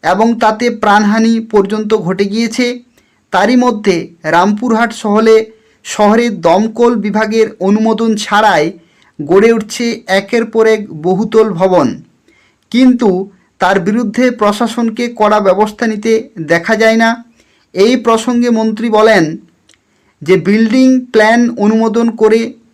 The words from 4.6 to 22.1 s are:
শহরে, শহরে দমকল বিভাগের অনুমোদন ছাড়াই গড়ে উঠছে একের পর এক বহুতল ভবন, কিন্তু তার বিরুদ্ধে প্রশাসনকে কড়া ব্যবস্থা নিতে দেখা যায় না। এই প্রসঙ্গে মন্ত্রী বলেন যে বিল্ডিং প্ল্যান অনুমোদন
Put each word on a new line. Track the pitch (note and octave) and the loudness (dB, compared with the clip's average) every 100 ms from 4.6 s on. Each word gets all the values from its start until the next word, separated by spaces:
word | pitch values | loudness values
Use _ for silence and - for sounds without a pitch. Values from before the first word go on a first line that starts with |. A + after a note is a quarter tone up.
| B3 A3 A#3 | -2 -2 -2
শহরে, | - G#3+ G#3 A3+ A3 A3 - _ _ - | -4 -2 0 4 2 2 -14 _ _ -14
শহরে | - G#3 A3 A#3+ F#3+ | 0 2 2 0 -2
দমকল | E3 F3+ A3 A3 A#3+ A#3+ | 0 2 0 0 0 0
বিভাগের | G3+ G3+ G#3+ A3 G#3+ - | -2 -2 -2 0 -2 -2
অনুমোদন | F#3+ G#3+ A3 A3 A3+ G#3 | 0 0 0 0 -2 -2
ছাড়াই | - G#3 A3 E3+ D#3+ - _ _ _ - | -2 2 2 2 -2 -6 _ _ _ -14
গড়ে | D3 F#3 A3+ | 0 4 4
উঠছে | A#3 - - A#3 - - F#3+ | 2 -4 -6 -6 -6 -2 -4
একের | G3 A#3+ A3+ | -2 -4 -2
পর | A3+ A3 | 0 0
এক | A3 G#3 D#3 | 0 -4 -6
বহুতল | E3 F#3 A3 A3 A3 | -2 -2 0 2 0
ভবন, | E3+ F#3+ F3+ B2+ F2+ - _ _ _ _ _ _ | 0 0 2 0 -4 -16 _ _ _ _ _ _
কিন্তু | A#3 B3+ A#3+ A3 F3+ G3 _ _ _ | 2 2 4 0 0 -4 _ _ _
তার | F#3 G3 | 0 0
বিরুদ্ধে | E3+ G#3+ A3 G#3+ B3+ | 0 -2 -4 0 -2
প্রশাসনকে | A#3+ G#3 G3+ A#3 A#3+ A#3 A3 A#3+ | 0 -2 0 -4 -2 -4 -4 -8
কড়া | A#3+ G#3+ G#3+ | -2 0 2
ব্যবস্থা | G3 F#3 G#3+ - A#3 | 2 0 0 -2 -4
নিতে | G#3 A3+ A3 - - D3+ | -4 -2 -2 -2 -12 -2
দেখা | E3+ E3+ A3 | -2 0 0
যায় | A3 A3+ | 2 2
না। | A3+ A#3 - _ _ _ _ F3+ | 0 -2 -10 _ _ _ _ 0
এই | G#3 B3+ | 2 2
প্রসঙ্গে | A#3 A3+ A#3+ A#3+ A#3+ | 0 0 0 -2 0
মন্ত্রী | A3+ A3 A3 A#3 | 0 -2 -4 -2
বলেন | G#3+ A3 G#3 D#3+ E3 _ _ _ _ _ _ _ _ | 2 4 4 0 -4 _ _ _ _ _ _ _ _
যে | D3 F#3 | 0 0
বিল্ডিং | D3+ G#3 A3 B3+ C4 B3+ B3 | 2 0 2 4 4 2 0
প্ল্যান | G#3+ G#3+ A#3 A#3+ A#3 | 0 2 2 0 0
অনুমোদন | G#3 A3 A3+ A3 A#3 | 0 2 0 0 -2